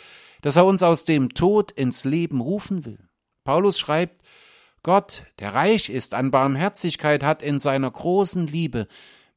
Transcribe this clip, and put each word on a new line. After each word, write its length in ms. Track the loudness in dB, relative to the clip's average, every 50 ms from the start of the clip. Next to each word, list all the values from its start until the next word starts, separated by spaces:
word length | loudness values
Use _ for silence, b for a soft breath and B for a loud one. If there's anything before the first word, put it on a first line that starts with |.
| B B B B B B B B
dass 140 | B 0 4
er 100 | 4 6
uns 180 | 6 4 4 4
aus 220 | 4 4 2 2
dem 280 | 0 2 2 2 0 0
Tod 380 | 0 2 2 4 2 0 0
ins 340 | -2 -4 -2 -2 -2 -4 -2
Leben 340 | -2 -2 0 -2 -2 -2 -4
rufen 460 | -2 -2 -4 -6 -4 -6 -6 -6 -6
will. 240 | -10 -14 -18 _ _ _ _ _ _ _ _ -4
Paulus 340 | 0 2 2 2 2 0 0
schreibt, 460 | -2 -2 0 0 -2 -2 _ _ b b b b b b b b b b b b b
„Gott, 400 | 2 2 2 2 -2 -8 -16 -16 -20 _ -10
der 140 | -8 -4 -2
reich 360 | 0 2 2 2 2 0 -2
ist 240 | -6 -6 -6 -4 -4
an 180 | -2 0 2
Barmherzigkeit, 920 | 2 2 2 2 0 0 -2 -2 -2 -2 -4 -4 -4 -2 0 0 0 2 2
hat 200 | 0 -2 -2 -2
in 160 | -4 -2 -2
seiner 320 | 0 0 0 0 -2 -4
großen 560 | -6 -6 -4 0 0 2 0 0 -2 -4 -4 -4
Liebe, 400 | -4 -4 -4 -4 -4 -6 -6 -8 B B B B B B B B B